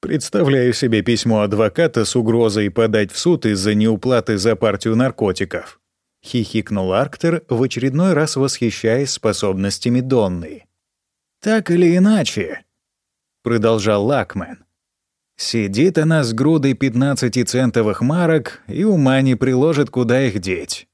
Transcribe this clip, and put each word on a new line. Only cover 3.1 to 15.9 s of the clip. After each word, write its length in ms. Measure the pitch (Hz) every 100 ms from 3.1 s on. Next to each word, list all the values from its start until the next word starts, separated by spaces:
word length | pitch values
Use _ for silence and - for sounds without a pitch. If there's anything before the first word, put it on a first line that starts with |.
в 80 | -
суд 260 | 175 170
из-за 300 | 113 101 101
неуплаты 640 | 107 110 107 123 123 - 107
за 160 | 98
партию 400 | 107 113 101 113
наркотиков», — 880 | 113 131 - 104 90 95 87 - - _ _ _ _
хихикнул 680 | - 123 107 117 104 101 92
Арктер, 520 | 95 139 - 170 165 -
в 140 | 120
очередной 500 | 131 127 131 131 185
раз 240 | 156 151 -
восхищаясь 760 | 135 - 117 - 110 120 139
способностями 880 | - 110 101 104 95 98 - 123 123
Донны. 640 | 127 131 101 87 82 76 _ _ _ _ _ _ _ _
«Так 300 | - 220 190
или 260 | 175 175 175
иначе», — 680 | 196 214 143 - 87 - _ _ _ _ _ _ _ _
продолжал 600 | - 117 110 113 101 104
Лакмен, 600 | 104 139 104 101 82 - _ _ _ _ _ _ _ _
«сидит 600 | - 117 101 98 165